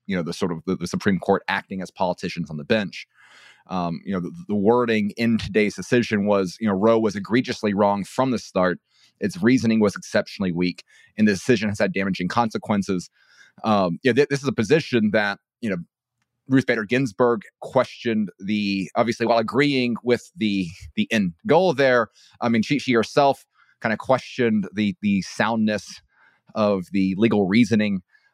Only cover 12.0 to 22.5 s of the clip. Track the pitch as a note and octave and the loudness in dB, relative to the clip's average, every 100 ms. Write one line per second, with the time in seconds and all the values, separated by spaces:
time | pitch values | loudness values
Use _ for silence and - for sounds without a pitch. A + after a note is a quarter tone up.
12 | G2 F#2 F2+ A#2+ A#2 G#2+ - G#2 G2 F#2 | -4 -4 -4 -2 -2 -4 -4 -4 -2 -4
13 | - _ _ _ - - A2 G#2 F2+ E2+ | -6 _ _ _ -20 -8 0 2 0 0
14 | C3 A#2 D3 C#3 C3+ A#2+ G2+ D#3+ - A#2+ | 0 2 2 0 -2 -2 2 2 2 0
15 | G#2+ G#2+ G2+ G2+ _ - A2+ F2+ E2+ _ | 2 2 0 -6 _ -10 -6 -6 -8 _
16 | _ _ _ _ - C3 B2 A#2 G2+ B2 | _ _ _ _ 0 0 2 -2 0 0
17 | C3 G2 B2 A2+ - _ - B2+ - - | 0 2 2 2 -4 _ -4 -2 -2 -4
18 | A#2 G#2+ G2 - G2 G#2+ G2+ G2 F2+ - | -2 -2 -2 -6 -4 -2 0 -2 -2 -2
19 | A#2 A2+ A#2 A#2 A2 A2+ D3 C3 B2 G#2+ | -2 0 0 0 0 0 2 2 -2 -2
20 | A#2+ A#2+ - - G#2+ G2 F2 F2+ - - | 0 0 -2 -4 -2 0 -4 -8 -12 -4
21 | G#2 A2+ F#2 - G#2+ D#3 F#3 C3 C3+ B2 | -2 0 -2 -4 2 2 4 2 2 2
22 | G#2+ _ _ - A#2+ | 0 _ _ -6 0